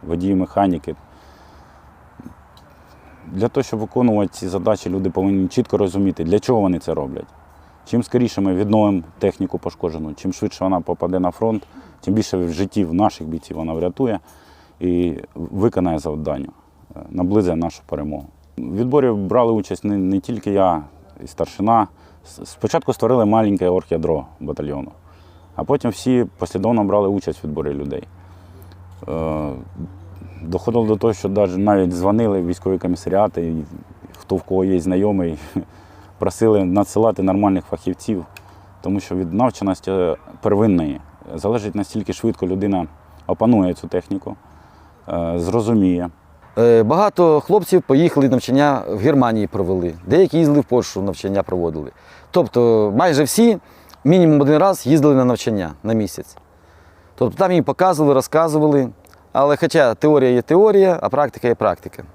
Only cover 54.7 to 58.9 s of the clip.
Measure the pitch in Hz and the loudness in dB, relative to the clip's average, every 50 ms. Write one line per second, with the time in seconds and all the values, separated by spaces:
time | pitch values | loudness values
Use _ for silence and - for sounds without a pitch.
54.7 | 190 - - 123 147 160 135 151 143 131 127 123 123 107 - 123 110 101 90 78 | 2 0 0 2 2 4 6 6 4 4 4 2 0 0 -2 -4 -4 -2 -4 -6
55.7 | 73 - - 104 113 113 107 95 - - 73 - - - _ _ _ _ _ _ | -8 -10 -6 -2 -2 -2 -2 -4 -6 -12 -14 -14 -16 -20 _ _ _ _ _ _
56.7 | _ - - - _ _ _ - _ - 127 117 - - 190 185 180 170 131 - | _ -20 -20 -20 _ _ _ -20 _ -2 -2 -2 0 0 0 2 4 2 2 0
57.7 | 139 - 180 185 180 143 156 143 139 131 - - - 156 165 165 147 156 151 151 | 0 2 2 2 4 4 4 4 4 2 2 2 0 2 2 2 2 2 2 4
58.7 | 147 143 131 117 | 2 2 0 -2